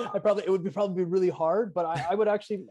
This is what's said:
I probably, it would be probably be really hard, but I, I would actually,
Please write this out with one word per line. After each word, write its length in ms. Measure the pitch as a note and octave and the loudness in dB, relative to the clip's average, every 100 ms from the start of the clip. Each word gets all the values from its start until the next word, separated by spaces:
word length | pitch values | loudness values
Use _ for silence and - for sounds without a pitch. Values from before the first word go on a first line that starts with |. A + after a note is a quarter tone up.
| A#3 | -4
I 40 | G#3+ | 0
probably, 260 | G#3 G3+ | 2 2
it 60 | E3 | 2
would 120 | F#3+ | 0
be 80 | F3+ | 0
probably 340 | E3+ G3+ F3+ | -2 -2 0
be 60 | F3 | 0
really 180 | F#3+ F3+ | 2 2
hard, 460 | E3+ D#3+ F#3+ A3+ | 2 2 2 0
but 120 | F3 E3 | -2 -2
I, 200 | E3 D#3+ | -2 0
I 40 | |
would 140 | G3+ G#3+ | 2 2
actually, 380 | G#3 - G#3 - | 0 -2 -8 -4